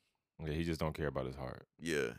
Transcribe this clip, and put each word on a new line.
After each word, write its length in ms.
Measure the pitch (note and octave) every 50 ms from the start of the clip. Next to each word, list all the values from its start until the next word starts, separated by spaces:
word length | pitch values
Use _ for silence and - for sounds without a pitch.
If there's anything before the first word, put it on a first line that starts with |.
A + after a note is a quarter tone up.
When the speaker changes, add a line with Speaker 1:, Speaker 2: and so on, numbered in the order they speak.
| _ _ _ _ _ _ _ - D#2+
Speaker 1:
Yeah, 80 | D#2 D2
he 100 | D#2+ E2
just 160 | E2+ D#2+ D2+
don't 140 | E2 D#2 D2+
care 140 | - D#2+ C#2+
about 180 | C2+ C2+ C2
his 100 | C2 C2
heart. 300 | C2+ C2 C2 - - - - _ -
Speaker 2:
Yeah, 300 | D#2 E2 D#2+ C#2+ C2 A#1 A#1